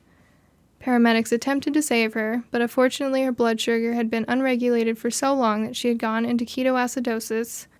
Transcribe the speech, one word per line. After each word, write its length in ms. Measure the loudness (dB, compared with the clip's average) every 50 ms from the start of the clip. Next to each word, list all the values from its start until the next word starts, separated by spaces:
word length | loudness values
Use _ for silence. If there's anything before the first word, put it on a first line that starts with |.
| _ _ _ _ _ _ _ _ _ _ _ _ _ _ _ -8
Paramedics 480 | -2 2 4 4 6 6 4 2 2 2
attempted 420 | 0 0 0 0 -2 -2 0 0 0
to 80 | 0
save 320 | 0 2 2 0 0 0 -2
her, 280 | -2 -2 -2 -2 -4 -4 -4
but 100 | -2 -2
unfortunately 600 | -2 0 2 2 2 2 2 0 -2 0 0 0
her 80 | 0 0
blood 300 | 0 2 2 0 0 0
sugar 340 | 0 0 0 0 0 0 0
had 160 | -2 -2 0
been 140 | -2 -2 -2
unregulated 720 | 0 0 0 2 0 0 2 2 2 2 2 2 0 -2 -2
for 140 | -4 -4
so 200 | -2 0 0 0
long 320 | 2 2 2 2 2 0 -2
that 120 | -4 -4
she 100 | -2 -2
had 120 | 0 0 0
gone 260 | -2 -2 -2 0 0
into 200 | 0 -2 -2 -4
ketoacidosis, 1200 | -4 -4 -2 0 0 2 0 0 -2 -2 -4 -2 -2 -2 -4 -4 -4 -4 -4 -4 -6 -8 -14 -16 -18 _